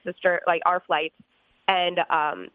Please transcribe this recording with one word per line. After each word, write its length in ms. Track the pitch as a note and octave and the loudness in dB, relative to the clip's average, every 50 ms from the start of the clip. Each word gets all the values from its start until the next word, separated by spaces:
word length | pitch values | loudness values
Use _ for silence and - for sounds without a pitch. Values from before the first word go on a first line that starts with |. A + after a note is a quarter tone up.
| _ | _
sister, 360 | - F#3 - - F#3 F3 E3+ - - | -12 -12 -2 0 0 0 2 0 0
like, 140 | E3+ E3+ - | 0 2 2
our 140 | - F3+ F3+ | 0 0 0
flight, 320 | - - F3 D3+ D#3+ D#3+ _ _ - _ _ _ _ _ _ _ _ - | -2 -2 -2 -2 -2 -4 _ _ -20 _ _ _ _ _ _ _ _ 0
and, 320 | F#3+ F3+ F3 F3 F3 F3 - - | 0 2 2 0 0 -2 0 0
um, 380 | - D#3+ D3+ D3+ D3 F#2 F#2 - _ | 0 0 0 -2 -4 -6 -10 -14 _